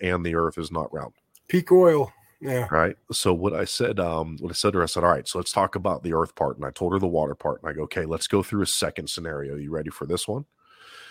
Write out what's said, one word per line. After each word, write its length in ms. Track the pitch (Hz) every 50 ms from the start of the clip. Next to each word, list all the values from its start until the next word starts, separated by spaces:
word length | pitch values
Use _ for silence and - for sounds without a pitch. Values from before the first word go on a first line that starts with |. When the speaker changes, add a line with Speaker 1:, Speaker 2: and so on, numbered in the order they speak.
Speaker 1:
and 240 | 98 90 90 87 85
the 100 | 85 82
earth 220 | 82 82 82 -
is 140 | 87 80 80
not 220 | 85 82 73 - -
round." 220 | 76 71 57 - _ _ _ _ _ _
Speaker 2:
Peak 240 | - - 180 175 -
oil. 400 | 180 185 185 170 160 147 127 - - _ _ _ _ -
Yeah. 280 | - 139 127 123 117 85
Speaker 1:
Right? 240 | 78 80 82 95 - - _ -
So 200 | 107 - - 98 90
what 200 | 85 90 101 80
I 120 | 82 101
said, 340 | - - - 120 123 110 98
um, 380 | 87 85 82 80 80 80 78 73
what 100 | - 87
I 40 | 87
said 160 | - - 104 92
to 60 | 92
her, 40 | 85
I 40 |
said, 160 | 80 - 87 82
"All 80 | 87
right, 160 | 82 67 -
so 100 | - -
let's 140 | 90 90 -
talk 240 | - 101 95 - -
about 260 | 98 90 101 87 -
the 120 | - 85 80
earth 200 | 80 82 - -
part." 220 | - - 69 -
And 80 | - 71
I 60 | 67
told 220 | - - 90 87 92
her 60 | 98
the 80 | 95
water 280 | 90 85 78 76 71 71
part, 260 | - - 78 - -
and 80 | - 80
I 40 | 73
go, 100 | 78 76
"Okay, 220 | - - 92 82
let's 220 | 78 80 80 -
go 140 | - - 98
through 220 | 92 - 110 101 92
a 40 |
second 400 | - - - - 78 - - 78 76
scenario. 460 | - - 82 82 76 71 71 69 71
You 140 | 73 73 71
ready 200 | 80 78 76 80
for 160 | - - 71
this 200 | 71 87 87 -
one?" 180 | - 107 131 147 - _ _ _ _ _ - - - - - - -